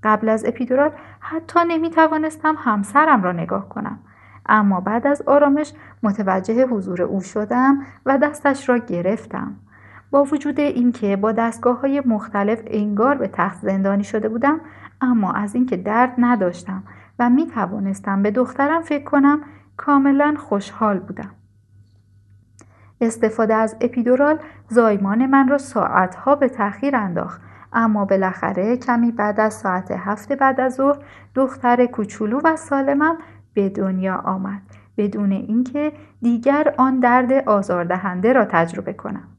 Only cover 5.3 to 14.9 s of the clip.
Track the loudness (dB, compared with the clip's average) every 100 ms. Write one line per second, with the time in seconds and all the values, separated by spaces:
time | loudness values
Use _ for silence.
5.3 | 4 4 2 -2 -10 -20 -4 -4 -2 0
6.3 | -2 0 0 2 0 -4 -4 -2 -4 -6
7.3 | -8 -2 2 2 2 -2 -8 -2 0 0
8.3 | 0 -2 -2 0 -2 0 -4 -2 -4 -6
9.3 | -10 -10 -12 -20 -20 -20 -20 _ 0 2
10.3 | 0 -2 -2 -2 2 0 0 -2 0 0
11.3 | 0 -2 0 -2 0 0 0 0 -2 -2
12.3 | -2 0 -2 -2 -2 -2 2 2 2 -2
13.3 | -2 -4 -4 -4 0 0 0 0 -2 -2
14.3 | 0 0 0 -4 -20 -20